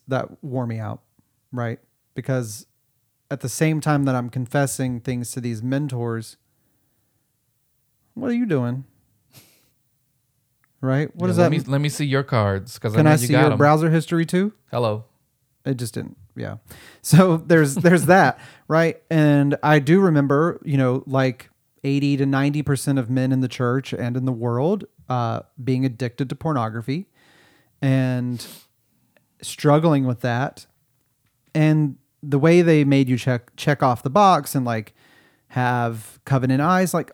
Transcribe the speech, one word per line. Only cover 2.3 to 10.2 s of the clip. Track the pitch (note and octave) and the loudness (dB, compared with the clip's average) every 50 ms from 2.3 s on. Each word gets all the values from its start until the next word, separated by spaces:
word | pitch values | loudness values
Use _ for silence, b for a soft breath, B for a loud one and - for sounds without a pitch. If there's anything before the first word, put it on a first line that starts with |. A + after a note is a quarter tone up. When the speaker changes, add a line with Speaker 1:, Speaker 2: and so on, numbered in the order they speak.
| C3 B2+ A#2+ A2 G#2 G#2+ - _ _ _ _ _ _ _ _ _ _ _ _ _ | -4 -4 -4 -6 -10 -16 -18 _ _ _ _ _ _ _ _ _ _ _ _ _
Speaker 1:
at | D3 C3 | -10 -8
the | - B2+ | -8 -10
same | - - E3 D#3 D#3 D3+ | -4 -2 0 0 0 0
time | C#3 D#3 D3 C#3+ C#3 | -2 0 0 0 0
that | C3+ C3 | 0 -2
I'm | B2+ B2 A#2+ | -2 -4 -6
confessing | - C3 B2 A2+ - C#3+ C#3 C3+ - - C3+ B2+ B2 A#2+ | -6 -8 -6 -4 -2 -2 -2 -2 -2 -4 -6 -6 -6 -6
things | - C#3 B2 B2 A#2+ A#2 - | -6 -8 -6 -6 -8 -8 -10
to | C3 | -8
these | A#2 A#2+ A#2 G#2+ A2+ | -8 -8 -8 -6 -6
mentors, | B2+ C3+ C#3 D3+ C#3 B2+ A#2+ A#2+ A#2 A2+ A2+ A2 - - _ _ _ _ _ _ _ _ _ _ _ _ _ _ _ _ _ _ _ _ _ _ _ _ _ _ _ _ _ _ _ _ _ _ _ _ | -4 -4 -4 -4 -6 -6 -6 -6 -6 -6 -8 -10 -12 -18 _ _ _ _ _ _ _ _ _ _ _ _ _ _ _ _ _ _ _ _ _ _ _ _ _ _ _ _ _ _ _ _ _ _ _ _
what | A3 B3 B3 | -8 -6 -4
are | A#3+ | -4
you | A#3+ B3 | -2 -2
doing? | G#3+ D#3+ C3 B2 A#2+ B2 C3+ C3+ - _ _ _ _ _ _ _ _ b b b b b b b b b _ _ _ _ _ _ _ _ _ | -2 -2 -2 -2 -4 -6 -8 -10 -14 _ _ _ _ _ _ _ _ b b b b b b b b b _ _ _ _ _ _ _ _ _